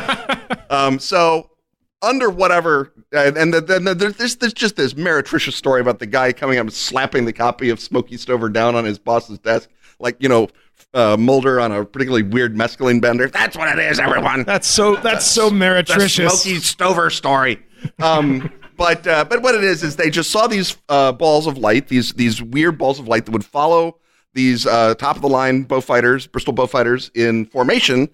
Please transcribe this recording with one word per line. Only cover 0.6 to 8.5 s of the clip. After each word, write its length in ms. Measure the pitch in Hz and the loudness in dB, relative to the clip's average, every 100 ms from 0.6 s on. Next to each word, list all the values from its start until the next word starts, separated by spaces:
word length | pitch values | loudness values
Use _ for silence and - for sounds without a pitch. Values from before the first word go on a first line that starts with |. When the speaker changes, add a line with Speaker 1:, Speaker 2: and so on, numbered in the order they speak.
| - | -4
Speaker 1:
Um, 280 | 139 135 135 | -2 0 -2
so 520 | - 185 165 160 - _ _ _ _ - | -2 0 2 0 -4 _ _ _ _ -6
under 260 | 214 262 233 | -2 0 0
whatever, 640 | 180 185 175 165 143 135 _ - | 0 2 2 2 0 -2 _ -6
uh, 180 | 147 143 151 | 0 2 2
and 180 | 160 | 2
the, 60 | 165 | 2
the, 180 | 160 185 | 0 0
the, 140 | 185 180 208 | 0 -2 -2
there's, 260 | 202 233 - | -2 -6 -2
there's 160 | 233 | -4
just 240 | - 226 - | -2 -4 -2
this 180 | 131 | -4
meretricious 600 | 135 175 151 135 - 143 | -2 -2 -2 -2 -4 -4
story 260 | - 135 131 | -4 0 2
about 200 | 123 117 | 2 -2
the 60 | 107 | -2
guy 260 | 131 127 | 0 0
coming 260 | 127 139 127 | -2 -2 -2
up 40 | |
and 100 | 113 | -2
slapping 520 | - - 131 135 135 | -6 -6 -4 -2 -2
the 80 | 117 | -2
copy 380 | 110 120 - 127 | -2 -2 -2 -2
of 100 | 113 | -2
Smokey 360 | - 123 - 120 | -2 -4 -4 -8
Stover 320 | - 123 | -4 -2
down 260 | 113 | 0